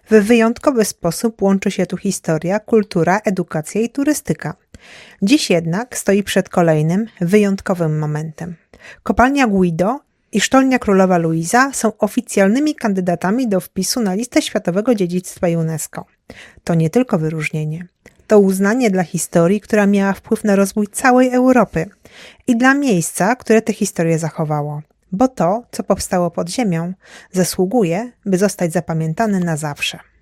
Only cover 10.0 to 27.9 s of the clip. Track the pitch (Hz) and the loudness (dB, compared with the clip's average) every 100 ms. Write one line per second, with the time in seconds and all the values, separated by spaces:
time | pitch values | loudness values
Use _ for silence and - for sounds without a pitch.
10 | _ _ _ 214 - 262 269 254 208 190 | _ _ _ -4 2 4 4 2 2 4
11 | 190 180 165 165 165 240 269 262 220 - | 4 2 0 -2 0 2 0 0 -2 -2
12 | 208 - - - 196 240 302 302 226 190 | -2 -2 -2 2 2 2 0 -2 -2 -2
13 | 180 175 175 226 254 185 - - 190 - | -2 -2 -2 -2 0 -2 -4 -6 -4 -2
14 | 214 190 247 320 - 214 190 180 220 226 | -2 -2 -2 -2 -2 -4 -4 -2 0 0
15 | 175 180 - - 180 165 160 156 - - | 0 -4 -6 -6 -2 -2 -4 -6 -10 -14
16 | - _ - - - - - 170 160 240 | -18 _ -20 -20 -20 -14 -2 0 2 0
17 | 254 185 156 160 151 156 156 156 180 _ | 0 0 -2 -4 -6 -4 -6 -8 -12 _
18 | _ _ - 214 190 190 196 240 240 185 | _ _ 2 4 4 2 0 2 2 0
19 | 175 165 - 175 170 208 - 214 202 202 | -2 -4 -2 2 2 0 0 2 4 2
20 | 196 190 - 226 214 196 196 - 208 - | 0 -2 -4 -2 2 2 2 -2 -4 -2
21 | 262 247 254 247 254 254 196 160 185 _ | 2 4 4 2 4 4 2 -2 -6 _
22 | - - - - - 233 254 277 285 185 | -20 -20 -20 -12 -4 2 2 2 2 0
23 | 160 - 185 254 - 220 220 208 202 - | 0 -2 -2 0 2 2 2 -4 -4 -2
24 | 165 160 160 - 156 151 147 147 - _ | 0 0 -2 -4 -4 -4 -4 -8 -14 _
25 | - 185 254 - 170 214 240 - - 190 | -8 -2 -2 0 -2 -2 -6 -8 -4 -4
26 | - 185 175 175 175 185 226 165 170 185 | -2 -2 -2 -4 -6 -4 -2 -2 -4 -10
27 | _ - - 180 175 - 185 247 180 | _ -20 -10 -4 -2 0 0 0 0